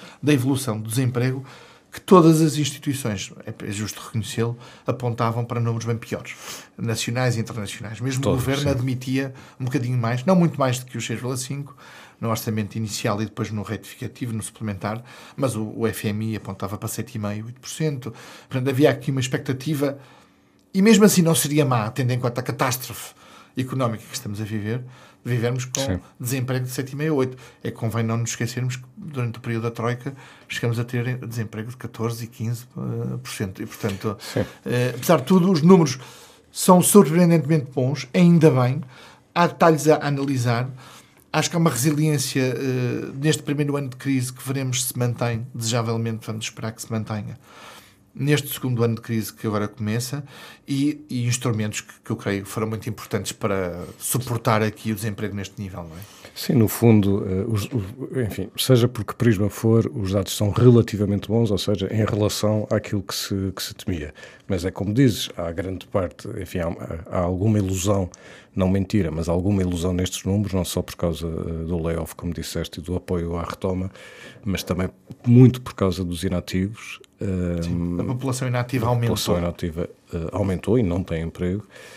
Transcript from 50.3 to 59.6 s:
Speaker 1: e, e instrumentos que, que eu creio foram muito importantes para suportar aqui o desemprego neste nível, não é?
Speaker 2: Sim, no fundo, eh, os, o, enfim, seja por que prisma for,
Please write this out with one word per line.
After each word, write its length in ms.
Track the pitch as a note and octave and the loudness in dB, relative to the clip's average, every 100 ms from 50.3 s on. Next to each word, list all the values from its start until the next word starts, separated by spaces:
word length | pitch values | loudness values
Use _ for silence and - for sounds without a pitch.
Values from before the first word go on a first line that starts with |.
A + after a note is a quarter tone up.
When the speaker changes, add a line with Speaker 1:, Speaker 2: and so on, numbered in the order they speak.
| - - - - | -18 -20 -20 -6
Speaker 1:
e, 380 | C#3 D3 D3+ - | 0 0 -2 -6
e 160 | B2+ A#2+ | -4 -2
instrumentos 560 | A#2+ B2+ G#2+ G#2+ - | -2 -2 -2 -2 -6
que, 120 | - - | -12 -20
que 80 | - | -8
eu 60 | A2+ | -6
creio 260 | G#2+ G2 | -2 -4
foram 240 | G2 - A2 | -4 -6 -4
muito 220 | A2 G#2+ | -6 -8
importantes 420 | G2+ - G#2+ G2 | -10 -6 -6 -4
para 540 | - G#2+ G2 F2+ E2+ F2 - | -6 -2 -2 -2 -6 -10 -10
suportar 640 | - B2 B2 A#2 - G#2+ | -4 -4 -2 -2 2 4
aqui 280 | G#2+ - A2 | 2 -2 -6
o 40 | G#2+ | -4
desemprego 400 | A2 G2 G#2+ G2+ | -4 -6 -6 -6
neste 260 | F#2+ - | -10 -10
nível, 220 | G2 F2+ | -10 -10
não 120 | E2 D#2+ | -12 -14
é? 40 | G2+ - - - | -18 -20 -20 -14
Speaker 2:
Sim, 180 | - | 0
no 140 | D3+ G#2 | 4 4
fundo, 560 | - A#2 G#2+ G2 G2 A2 | 6 8 8 6 2 0
eh, 200 | F#2 G#2 | -2 -2
os, 180 | A2 G2 | -2 -2
o, 540 | B2+ F#2+ C3 C3+ C3 | -4 -6 -8 -8 -4
enfim, 300 | A2+ - F#2+ - | -4 -4 -8 -6
seja 300 | - B2+ A#2+ | 4 6 6
por 180 | B2 G#2 | 0 -8
que 80 | |
prisma 360 | - A2+ G2+ G2+ | 0 2 4 0
for, 400 | - | 0